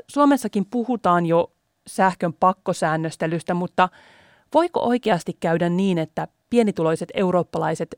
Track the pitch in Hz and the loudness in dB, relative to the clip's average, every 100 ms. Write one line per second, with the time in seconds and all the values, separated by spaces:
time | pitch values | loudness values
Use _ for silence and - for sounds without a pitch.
0 | - 285 285 285 214 208 190 247 226 240 | -4 2 2 2 0 -4 -4 -4 -4 -2
1 | 185 175 170 170 - _ _ _ - - | 2 2 2 2 0 _ _ _ -14 0
2 | 190 180 180 147 185 185 - 180 170 160 | 0 0 -6 0 0 0 -4 -2 -2 -2
3 | 160 - 165 170 - 175 180 - 185 - | -4 -4 -4 -4 -4 -4 -2 0 0 0
4 | - _ _ _ _ 302 349 - - 240 | -20 _ _ _ _ 0 0 0 0 0
5 | - 175 - - 175 165 175 175 196 175 | 0 -2 -2 -6 -2 0 0 0 0 0
6 | 156 - 160 _ _ 240 220 190 160 160 | -2 -6 -10 _ _ 0 2 0 0 -2
7 | 170 - 190 180 160 170 160 160 165 | -4 -4 0 0 -2 -4 -4 -4 -6